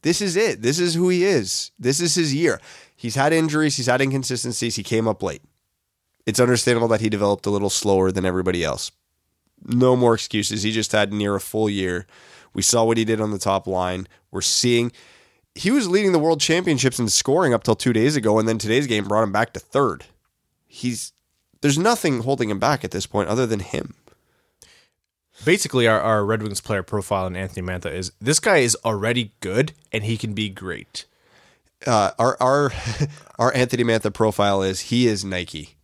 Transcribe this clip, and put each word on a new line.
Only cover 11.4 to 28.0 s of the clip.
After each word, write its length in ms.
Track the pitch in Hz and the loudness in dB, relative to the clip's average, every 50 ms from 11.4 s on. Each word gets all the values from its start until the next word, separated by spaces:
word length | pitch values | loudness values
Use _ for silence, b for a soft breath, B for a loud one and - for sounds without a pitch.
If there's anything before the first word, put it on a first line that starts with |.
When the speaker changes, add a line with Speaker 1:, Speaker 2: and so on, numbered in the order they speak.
Speaker 1:
full 260 | - - - 107 110 | -6 -6 -4 -2 -2
year. 380 | 107 104 98 95 90 90 87 95 B B B B B B B B B B | 0 0 -2 -2 -2 -4 -6 -8 B B B B B B B B B B
We 80 | - | -2
saw 220 | 95 - - 117 113 | 0 2 2 4 4
what 140 | 113 117 113 | 4 2 2
he 40 | 113 | 2
did 140 | 107 113 107 | 0 0 0
on 120 | 107 107 | 0 -2
the 80 | 104 95 | -4 -2
top 260 | - 101 95 98 - | -2 0 -2 0 -2
line. 420 | 92 95 92 90 90 92 92 - b b b b b | -2 -4 -2 -2 -2 -4 -6 -8 b b b b b
We're 120 | - 92 | -8 -4
seeing, 500 | 85 - - - - 123 120 117 120 120 b b b b b b b b b b b _ _ | -2 -2 0 0 2 2 2 2 0 -2 b b b b b b b b b b b _ _
he 160 | - - 190 | -6 -2 0
was 160 | 254 294 226 180 | 0 2 0 2
leading 220 | 175 202 214 196 | 0 2 2 4
the 80 | 180 160 | 2 2
world 200 | 147 165 165 151 | 2 2 0 0
championships 580 | - - 160 175 180 180 151 127 120 135 - - | 2 0 0 0 2 0 0 2 2 0 0 0
in 100 | 120 107 | -2 0
scoring 460 | - - - - 135 175 185 139 120 | 0 0 2 2 2 2 4 2 2
up 80 | 110 - | 2 2
till 120 | - 113 | 0 0
two 160 | - - 131 | 2 2 0
days 240 | 117 113 113 143 151 | 2 4 2 2 2
ago, 220 | 143 107 110 104 | 2 2 2 2
and 100 | 110 110 | 4 2
then 120 | 110 113 110 | 2 0 -2
today's 260 | 104 107 113 135 147 | 0 0 0 0 0
game 200 | 127 113 107 101 | 0 -2 -2 0
brought 180 | 98 101 107 113 | 0 2 2 2
him 80 | 101 | 2
back 220 | 95 104 117 - - | 2 0 -2 -2 -4
to 60 | 95 | -14
third. 460 | - _ - 139 143 113 78 65 - - _ _ _ _ _ _ _ _ _ _ _ | -16 _ 0 0 0 0 -2 -6 -14 -20 _ _ _ _ _ _ _ _ _ _ _
He's, 440 | _ - - - 123 120 104 - - _ _ _ _ _ _ _ _ _ _ | _ -16 -8 -6 -6 -6 -6 -10 -14 _ _ _ _ _ _ _ _ _ _
there's 180 | - 147 139 156 | 0 0 0 2
nothing 420 | 180 220 240 226 - 165 135 120 | 2 2 2 2 0 -2 -2 0
holding 300 | 113 131 135 117 120 107 | 0 -2 0 0 0 -2
him 80 | 104 95 | 0 0
back 240 | 107 131 151 - - | 0 0 0 0 -4
at 80 | - | -6
this 160 | - 95 - | -6 -6 -8
point 220 | - - 104 98 78 | -4 -2 -2 0 0
other 180 | 104 120 131 | 0 -2 0
than 140 | 113 110 101 | 0 -2 -4
him. 340 | 90 - - - - 139 - _ _ - b b b b b b b b b b b b b b b b b b _ _ _ _ _ _ _ - 104 | -4 -6 -6 -6 -6 -8 -14 _ _ -20 b b b b b b b b b b b b b b b b b b _ _ _ _ _ _ _ -4 0
Speaker 2:
Basically, 440 | 147 180 214 - - - 127 117 | 2 2 2 0 -2 0 2 4
our, 120 | 113 110 104 | 4 4 4
our 240 | 80 110 110 107 101 | 2 2 2 2 2
Red 200 | 101 110 110 107 | 0 -2 -2 -2
Wings 180 | 107 98 - | -6 -8 -8
player 220 | - - 110 98 92 | -4 -4 -4 -4 -4
profile 420 | - - 104 98 - 104 95 92 | -4 -6 -6 -2 -2 -2 -2 -2
in 100 | 92 90 | -4 -4
Anthony 300 | 90 95 95 - 92 90 | -6 -8 -8 -8 -8 -6
Mantha 260 | 90 90 87 - 85 | -6 -6 -6 -6 -8
is, 200 | 73 90 | -8 -6